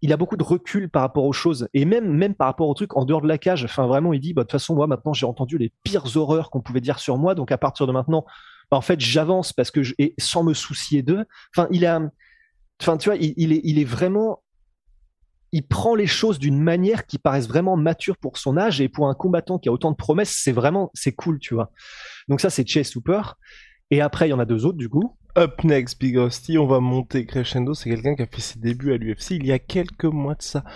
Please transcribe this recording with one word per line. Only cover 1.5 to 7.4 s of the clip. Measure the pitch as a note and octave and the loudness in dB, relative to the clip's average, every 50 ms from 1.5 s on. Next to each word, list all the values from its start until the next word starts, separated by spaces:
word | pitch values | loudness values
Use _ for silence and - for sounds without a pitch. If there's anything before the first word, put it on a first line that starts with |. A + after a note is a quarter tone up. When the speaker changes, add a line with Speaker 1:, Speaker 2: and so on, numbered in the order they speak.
| D#3 B2 A#2+ - - | 0 -2 -4 -2 0
Speaker 1:
Et | C3+ C#3+ | 2 2
même, | F3 A3 A#3+ A3+ F#3 | 2 2 2 2 2
même | C#3+ D3+ G3 G3+ G3 | 2 2 2 0 0
par | - C3+ | 0 0
rapport | C3 - - D#3+ | 0 0 0 0
aux | D3 C#3 | 0 0
trucs | - G#3 G3 - | -2 -4 -2 -2
en | C#3+ C3 | -2 0
dehors | C3 D#3 D#3+ | 2 0 2
de | C#3+ | 2
la | D#3 D#3+ | 0 0
cage. | D3 - F#3 F#3 D3 B2 | 0 0 0 0 0 -2
Enfin, | A2+ - C#3 B2+ | -4 -2 0 2
vraiment, | B2 C3 C#3+ E3 F3 D#3 | 2 2 2 2 2 0
il | C3+ | 0
dit, | C#3 E3+ E3+ | -2 -2 -2
bah, | C#3+ | -2
de | A#2 | -2
toute | - - | 0 -2
façon, | C#3 - - E3 | -4 -2 0 0
moi, | C#3+ D3+ | 2 2
maintenant, | D#3 C3 - - D3+ D3+ | 0 0 -2 -2 -4 -2
j'ai | C#3 C3+ | -2 -2
entendu | B2 B2 - - B2 D#3+ D#3+ | -2 -2 -4 -4 -4 -2 -2
les | A#2 A2+ _ _ - | -2 -4 _ _ -6
pires | - G3 F#3+ C3 B2 A2 | -2 -2 -2 -2 0 0
horreurs | D#3 D3+ C#3 D#3 D#3+ D#3+ - | 0 2 2 2 0 0 -2
qu'on | - B2+ | -6 -6
pouvait | - - B2 B2+ | -4 -4 -4 -4
dire | A#2+ C#3 - | -2 -2 -4
sur | - - - B2 C3 | -4 -2 -2 0 0
moi. | D#3 F#3 F#3+ | 2 0 0
Donc, | E3+ | 0